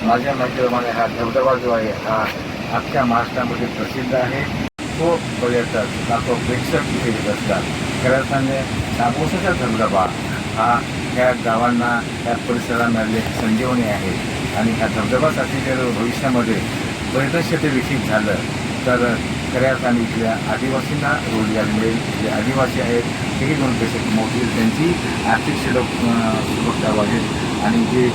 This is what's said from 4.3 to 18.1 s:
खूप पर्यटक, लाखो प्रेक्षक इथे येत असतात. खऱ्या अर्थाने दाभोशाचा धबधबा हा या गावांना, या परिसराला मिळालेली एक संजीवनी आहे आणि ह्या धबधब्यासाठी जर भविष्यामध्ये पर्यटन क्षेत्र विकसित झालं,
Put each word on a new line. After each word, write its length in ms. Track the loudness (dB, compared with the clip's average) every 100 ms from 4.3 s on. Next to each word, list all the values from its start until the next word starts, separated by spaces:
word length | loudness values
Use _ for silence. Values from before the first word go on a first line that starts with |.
| -2 -2 -2 -4 -6 -6
खूप 280 | -2 0 0
पर्यटक, 920 | -2 -2 0 0 0 -2 -2 -4 -2
लाखो 240 | 0 0
प्रेक्षक 400 | 0 0 -2 0
इथे 360 | 0 0 -2 0
येत 200 | -2 -2
असतात. 320 | -2 0 0 -2 -4 -4 0
खऱ्या 160 | 2 2
अर्थाने 440 | 2 0 0 0 -2 -2 -2 0
दाभोशाचा 540 | 0 2 0 0 0
धबधबा 540 | 0 0 0 2 2 2 0 -4 -4 -4 0
हा 240 | 2 2 0 -4 -2 2
या 140 | 2
गावांना, 680 | 2 0 2 2 2 2 0 -2 -4 -2
या 100 | -2
परिसराला 500 | -2 -2 0 0 2
मिळालेली 320 | 2 0 0
एक 60 |
संजीवनी 580 | 0 0 2 2 2 2
आहे 320 | 0 0 -2 -2 -2 -4 -2 0
आणि 160 | 0
ह्या 140 | 2 0
धबधब्यासाठी 760 | 0 0 2 2 0 -2 -2
जर 300 | 0 0 0 0
भविष्यामध्ये 560 | -2 0 0 2 2 0 -2 -2 -4 -4 -2
पर्यटन 260 | 0 0 0
क्षेत्र 280 | 0 0 2
विकसित 300 | 0 0 0
झालं, 360 | 0